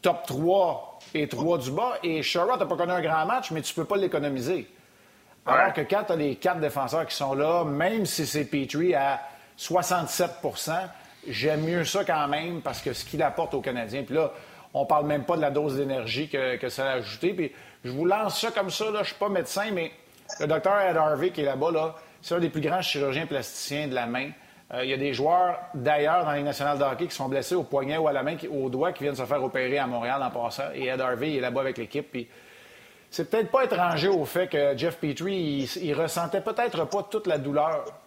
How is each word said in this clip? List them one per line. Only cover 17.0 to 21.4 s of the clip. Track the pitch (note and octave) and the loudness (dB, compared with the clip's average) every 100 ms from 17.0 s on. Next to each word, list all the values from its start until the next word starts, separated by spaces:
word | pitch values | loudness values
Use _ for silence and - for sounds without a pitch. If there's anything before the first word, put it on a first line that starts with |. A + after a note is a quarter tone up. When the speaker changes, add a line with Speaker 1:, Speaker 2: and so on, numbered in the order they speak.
| G#2 G#2 E3+ | -4 -2 -2
Speaker 1:
Puis | F#3 D3+ - - - | 0 -4 -6 -20 -14
je | B2 | -8
vous | B2+ E3+ | -2 2
lance | G3+ G#3+ - | 2 2 0
ça | A3+ | -2
comme | A3 F#3+ | 0 -2
ça, | - G#3+ | -2 -2
là, | G#3 | -2
je | F#3+ | -4
suis | - | -2
pas | G#3 | 0
médecin, | F#3+ D#3 - G#3+ | 0 -2 -2 -2
mais | F#3+ D#3+ - - - - - | -2 -4 -8 -20 -20 -16 -6
le | D3+ | 0
docteur | D#3+ F#3 G3+ | 2 4 4
Ed | F#3+ E3 | 4 4
Harvey | D#3 D3 F3 | 4 4 0
qui | E3+ | 2